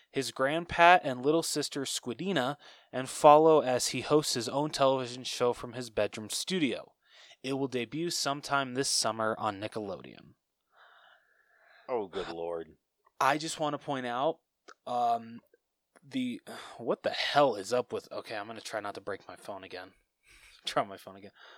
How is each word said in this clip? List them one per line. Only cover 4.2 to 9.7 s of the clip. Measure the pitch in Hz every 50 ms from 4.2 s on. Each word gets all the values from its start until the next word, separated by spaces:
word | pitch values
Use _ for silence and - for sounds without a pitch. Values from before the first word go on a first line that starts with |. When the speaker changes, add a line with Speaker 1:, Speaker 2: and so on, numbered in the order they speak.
| 151 - -
Speaker 1:
his | 131 113 123
own | 117 135 147 151
television | 147 - 139 135 135 135 127 120 123 127 127
show | - - - 123 123 120
from | - - 123 113
his | 123 123 117
bedroom | 107 - 104 101 - - 107 104
studio. | - - - - 185 185 156 123 101 - - - _ _ _ _ _ - - - - _ _
It | 127 139
will | 135 139
debut | 131 120 123 120 110 120 151 170 175
sometime | 165 - - 143 139 147 143 - 143 139 139 131 123
this | 131 135 -
summer | - - - 120 110 113 110 107 110
on | - - 107 101 95
Nickelodeon." | 101 107